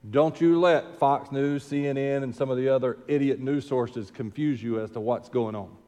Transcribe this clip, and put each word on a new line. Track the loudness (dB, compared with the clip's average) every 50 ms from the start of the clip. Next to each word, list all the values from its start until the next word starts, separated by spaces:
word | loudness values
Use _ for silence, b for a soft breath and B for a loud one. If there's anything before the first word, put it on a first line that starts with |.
| -14 -2
Don't | 2 2 2 2 2 2
you | 4 4 6 6
let | 6 4 4 4 2 -4 -4 2
Fox | 2 2 2 2 -2 -6
News, | -4 -2 0 0 -2 -4 -6
C | -4 -4 -2 -2 -2
N | -2 -2
N, | 0 0 0 -2
and | -2 -4 -4
some | -4 -2 -2
of | 0 0
the | 2 2
other | 2 2 2 0 -2 -4 -4 -2
idiot | 0 2 2 2 0 0
news | -2 -2 -2 -2 -2 -2
sources | 0 0 0 -2 -4 -10 -10 -10
confuse | -10 -10 -10 -10 -6 -2 -2 -2 -2 -2
you | -4 -4 -4 -4
as | -4 -6
to | -8 -6
what's | -2 -2 -2 -2 -4 -4
going | -2 -2 -2 -2 -4
on. | -8 -10 -12 -16 -20 _